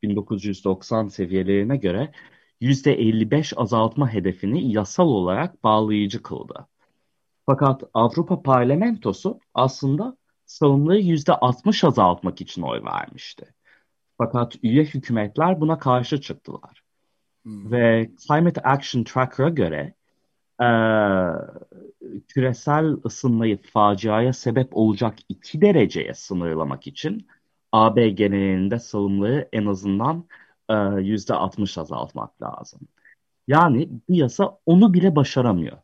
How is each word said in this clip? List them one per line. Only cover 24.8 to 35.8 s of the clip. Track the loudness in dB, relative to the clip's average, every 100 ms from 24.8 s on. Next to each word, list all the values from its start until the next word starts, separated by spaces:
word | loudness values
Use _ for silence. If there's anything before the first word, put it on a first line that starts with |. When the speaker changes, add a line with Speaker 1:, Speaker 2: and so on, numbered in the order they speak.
| 2 2 -2 -4 _
Speaker 1:
iki | -16 -10 2
dereceye | 4 6 4 0 -8
sınırlamak | -10 -8 -6 -4 -2 -4 -6 -12
için | -10 -8 -8 -12 _ _ _ _
A | 4 4 4
B | 2
genelinde | 2 0 0 0 0 -2 -4
salımları | -6 -4 -2 -2 -2 -2 -4
en | -4 -4
azından, | -4 -2 -2 -2 -4 -10 -20 _ _ _
e, | 0 0 -2
yüzde | -2 -4 -2
altmış | -2 -2 -4 -6 -6
azaltmak | -10 -8 -10 -10 -12 _
lazım. | -12 -12 -18 -20 -20 _ _ _ _ _ 0
Yani | 4 4 2 -2 -8 -2
bu |
yasa | 2 2 0 -4 -4 4
onu | 6 8
bile | 6 4 4
başaramıyor. | 2 0 0 0 -4 -10